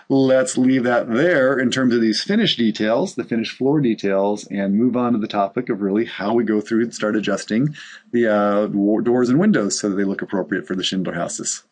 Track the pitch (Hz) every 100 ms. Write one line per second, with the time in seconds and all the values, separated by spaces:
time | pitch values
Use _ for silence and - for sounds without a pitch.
0 | - 135 135 131 127 - 127 131 123 120
1 | 117 113 170 160 135 131 127 120 127 117
2 | 113 107 - 214 196 - 113 107 107 117
3 | 196 - 117 117 110 - 131 151 127 107
4 | 98 98 98 104 - 101 98 101 123 117
5 | 120 117 107 104 98 - 127 104 101 101
6 | 120 - 104 117 107 107 104 113 117 -
7 | 107 107 101 98 - 107 147 - - -
8 | _ 120 117 104 104 101 104 101 101 107
9 | 113 123 120 131 208 156 101 - 104 95
10 | 98 98 - 101 90 92 - 92 90 95
11 | 87 85 82 - - - -